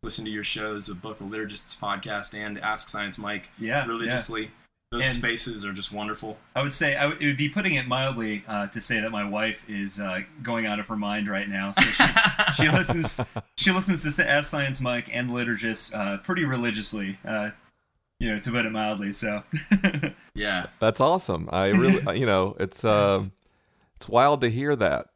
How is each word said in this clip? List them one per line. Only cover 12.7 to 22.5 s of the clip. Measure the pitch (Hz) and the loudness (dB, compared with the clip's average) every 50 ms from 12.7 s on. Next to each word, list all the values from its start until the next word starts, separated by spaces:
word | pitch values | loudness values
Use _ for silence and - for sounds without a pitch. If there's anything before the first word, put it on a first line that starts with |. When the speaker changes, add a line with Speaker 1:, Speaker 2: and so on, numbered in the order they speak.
Speaker 2:
listens, | 151 185 180 - 190 170 156 - - - 117 - - 113 - _ _ | 6 4 4 4 2 2 2 0 0 -2 -4 -4 -6 -12 -12 _ _
she | - - 196 | 2 2 4
listens | 185 185 190 190 185 151 139 151 143 | 4 4 4 2 0 2 0 -2 2
to | - 170 - | 2 2 4
Ask | 143 147 143 - | 4 2 2 0
Science | - 147 139 135 131 135 | -2 0 0 -2 -2 -2
Mike | 131 123 120 120 120 - | 0 0 0 -2 -4 -4
and | 120 120 123 123 | -4 -4 -2 -2
Liturgists, | 120 123 120 120 117 104 110 113 110 107 - - - | -2 -2 0 0 -2 -2 -2 -2 -2 -2 -4 -6 -4
uh, | 107 101 101 101 98 | -2 -2 -2 -4 -4
pretty | - - 180 180 160 | -2 -2 0 0 2
religiously, | 139 131 123 120 120 110 107 104 - - 107 98 95 98 - - - | 0 0 0 0 0 -2 -2 -4 -6 -6 -4 -4 -6 -6 -8 -8 -4
uh, | 110 107 104 107 - - _ _ _ _ _ _ _ _ _ _ _ _ | -4 -4 -4 -4 -8 -12 _ _ _ _ _ _ _ _ _ _ _ _
you | - 113 | -4 -2
know, | 107 104 | -2 -2
to | 95 - | -4 -2
put | 113 120 113 | -2 0 -2
it | 110 | 0
mildly. | 110 110 107 107 107 98 98 101 | -2 -2 0 0 -2 -2 -4 -4
So | 98 - - 110 104 104 - _ - 151 - - 208 196 - 196 | -4 -2 -4 -4 -4 -4 -6 _ -6 -6 4 4 4 4 4 2
<laughs> | - 151 - 143 - _ - - _ | 0 0 -4 -4 -6 _ -20 -12 _
Speaker 1:
Yeah. | - 104 104 98 90 90 - - _ | -4 -2 0 0 -2 -4 -6 -4 _
Speaker 3:
That's | 107 110 113 - | 2 2 4 6
awesome. | 131 147 170 185 - - 95 80 82 82 | 4 4 4 2 2 -2 -2 -2 -2 -2
I | - 92 95 98 | 0 2 4 6
really, | 101 95 127 196 190 190 - - | 6 6 8 6 6 4 4 0
Speaker 2:
<laughs> | 85 107 | 0 2
Speaker 3:
you | 131 | 2
know, | 113 98 95 92 98 | 4 4 4 4 2